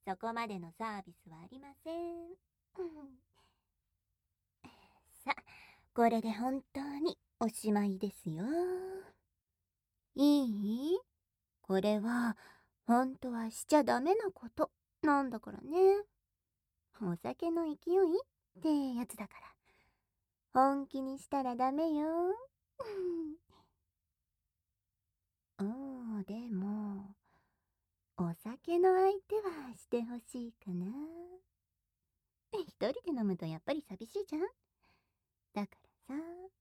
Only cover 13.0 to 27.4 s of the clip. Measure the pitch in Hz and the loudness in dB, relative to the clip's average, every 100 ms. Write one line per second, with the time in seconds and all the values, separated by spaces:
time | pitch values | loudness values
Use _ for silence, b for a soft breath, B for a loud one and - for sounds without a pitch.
13 | 262 269 262 240 226 - - 302 269 240 | 4 -4 -8 -6 -6 -8 4 6 6 2
14 | 277 415 415 - 240 - 320 _ _ _ | 4 2 2 -6 -16 -2 -2 _ _ _
15 | 311 285 269 233 220 208 254 330 381 403 | 4 4 4 -4 -10 -14 -4 6 8 8
16 | 415 _ _ _ _ _ _ _ _ - | 2 _ _ _ _ _ _ _ _ -8
17 | 202 170 - 262 339 330 330 294 - 359 | -4 -4 -4 -4 0 0 -2 -4 2 4
18 | 370 359 539 _ _ - 320 302 269 240 | 4 2 -2 _ _ -4 2 2 2 -2
19 | 247 - 202 - - _ _ _ _ _ | -6 -8 -12 -14 -20 _ _ _ _ _
20 | _ _ _ _ _ 262 269 277 277 277 | _ _ _ _ _ 4 4 4 -2 -6
21 | 262 269 - 285 262 247 254 277 330 302 | -6 -8 -6 -4 -2 0 0 2 0 0
22 | 302 330 359 427 539 _ _ _ 480 403 | 0 0 0 -2 -6 _ _ _ -8 -6
23 | 359 339 311 311 _ b b _ _ _ | -4 -4 -6 -10 _ b b _ _ _
24 | _ _ _ _ _ _ _ _ _ _ | _ _ _ _ _ _ _ _ _ _
25 | _ _ _ _ _ - 196 247 269 262 | _ _ _ _ _ -6 -6 -4 -8 -10
26 | 240 220 190 214 240 196 196 208 208 196 | -8 -6 -6 -10 -6 -4 -4 -4 -6 -8
27 | 202 202 _ _ | -12 -20 _ _